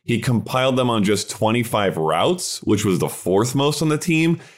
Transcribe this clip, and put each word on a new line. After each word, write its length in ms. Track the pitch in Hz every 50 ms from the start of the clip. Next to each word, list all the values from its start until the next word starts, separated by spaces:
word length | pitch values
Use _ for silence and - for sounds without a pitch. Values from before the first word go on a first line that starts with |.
| _
he 160 | - 120 107
compiled 580 | - 127 120 104 92 - - 127 131 135 127
them 120 | 131 127 123
on 140 | 117 110 95
just 260 | 104 104 95 - -
twenty-five 680 | - - 110 107 110 120 110 - - 107 101 92 76
routes, 680 | 82 78 80 78 85 101 151 180 180 - - - - -
which 220 | - 107 95 -
was 120 | 101 90
the 120 | 71 78 71
fourth 440 | - - - 87 92 101 117 127 135
most 280 | 139 139 151 147 -
on 80 | 165 156
the 80 | 151
team. 420 | 147 - 175 160 160 165 165 165 165 - - -